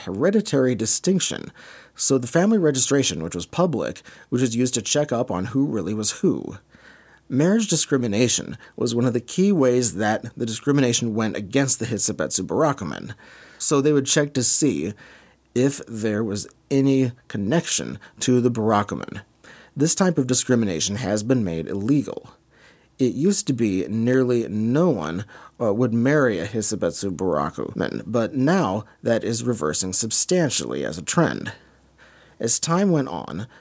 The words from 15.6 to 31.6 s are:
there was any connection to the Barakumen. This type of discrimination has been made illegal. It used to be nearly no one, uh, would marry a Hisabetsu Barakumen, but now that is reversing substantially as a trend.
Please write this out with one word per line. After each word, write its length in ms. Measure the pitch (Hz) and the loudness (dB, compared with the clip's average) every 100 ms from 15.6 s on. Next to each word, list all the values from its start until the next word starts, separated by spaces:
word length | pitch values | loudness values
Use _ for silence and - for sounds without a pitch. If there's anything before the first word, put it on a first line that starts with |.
| 135 139 - | 0 0 -8
there 360 | 110 110 104 | -4 -2 0
was 240 | 113 101 - _ - | -2 -4 -8 _ -2
any 440 | 139 135 135 127 - - | 2 4 4 2 -2 -10
connection 720 | 107 101 165 - - 60 - - - | -4 0 0 0 -4 -6 -12 -14 -4
to 220 | - 123 | 2 4
the 100 | 123 | 2
Barakumen. 720 | 120 107 104 101 73 - - - _ - - - - | 0 2 2 0 -6 -10 -14 -18 _ -20 -20 -10 -2
This 180 | 156 - | 0 2
type 220 | 185 156 | 2 2
of 100 | 123 | 0
discrimination 680 | 127 - 123 107 80 87 101 | 0 2 2 2 -2 -4 -4
has 260 | 104 107 | -2 -2
been 200 | 110 127 | 0 0
made 240 | 95 82 78 | 0 -4 -4
illegal. 640 | 98 107 147 104 - - - _ _ - _ _ - | -4 0 0 0 -8 -14 -20 _ _ -20 _ _ -2
It 140 | 127 | 0
used 320 | 101 180 190 - | 2 0 2 0
to 60 | |
be 320 | 123 110 92 - | 0 0 0 -2
nearly 600 | 110 120 131 127 120 113 | 0 2 2 2 0 -2
no 420 | 104 110 135 180 | -2 0 2 2
one, 360 | 110 78 85 107 - - - | 0 -2 -6 -10 -16 -18 -4
uh, 140 | 117 | -2
would 200 | 104 127 | 0 2
marry 460 | 117 123 151 127 92 | 2 2 2 2 0
a 80 | 101 | -4
Hisabetsu 680 | 117 104 104 85 - 101 85 | -4 -4 -2 -2 -2 -6 -2
Barakumen, 880 | 92 73 73 - 55 - - - - | 0 0 -2 -4 -8 -4 -4 -4 -4
but 300 | 117 110 135 | -2 -2 0
now 500 | 135 190 113 101 - - | 2 2 0 -2 -6 -6
that 200 | 120 113 | -2 0
is 200 | 101 113 | 0 -2
reversing 500 | 120 113 76 76 92 | -2 -2 -2 -2 -2
substantially 920 | 92 113 - - 180 151 - 60 65 65 | -2 0 0 2 2 2 -2 -4 -4 -6
as 120 | 82 | -6
a 60 | |
trend. 500 | 78 - 143 55 - - | -2 0 0 0 -8 -12